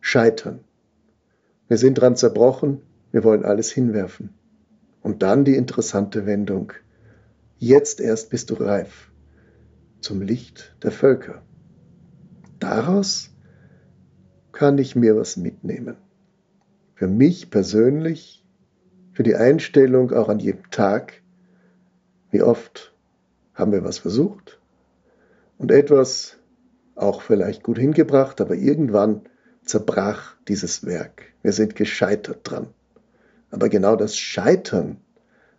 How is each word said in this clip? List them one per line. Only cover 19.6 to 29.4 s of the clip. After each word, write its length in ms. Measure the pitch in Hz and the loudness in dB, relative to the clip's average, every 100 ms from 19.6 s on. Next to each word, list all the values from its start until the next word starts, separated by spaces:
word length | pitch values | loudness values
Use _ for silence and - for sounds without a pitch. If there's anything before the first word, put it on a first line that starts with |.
| - - 131 127 127 | 2 4 6 4 2
auch 180 | 120 107 | 0 0
an 80 | 107 | -2
jedem 320 | 92 95 - | -2 -6 -10
Tag. 520 | - 101 107 123 - _ _ _ _ _ _ _ _ _ _ _ | -2 0 0 -4 -20 _ _ _ _ _ _ _ _ _ _ _
Wie 100 | 104 | 0
oft 540 | - 117 - - - _ _ _ _ _ _ | 2 2 -4 -20 -20 _ _ _ _ _ _
haben 200 | - 98 | -6 -2
wir 120 | 101 | -2
was 140 | 85 - | -4 -8
versucht 600 | - 104 180 - _ _ _ _ _ _ _ _ _ _ _ _ | -6 -2 -2 -4 _ _ _ _ _ _ _ _ _ _ _ _
und 120 | 131 | 2
etwas 680 | 135 143 143 131 - - _ _ _ _ _ _ | 4 6 4 2 -4 -12 _ _ _ _ _ _
auch 260 | - 101 98 | -6 -4 -4
vielleicht 420 | - 104 92 95 | -2 0 0 -6
gut 160 | - 117 | -6 -2
hingebracht, 600 | 135 151 156 139 135 - | 0 2 2 2 0 -2
aber 140 | - | -4
irgendwann 680 | 92 104 151 143 101 107 104 - _ | -2 0 0 0 2 0 -2 -8 _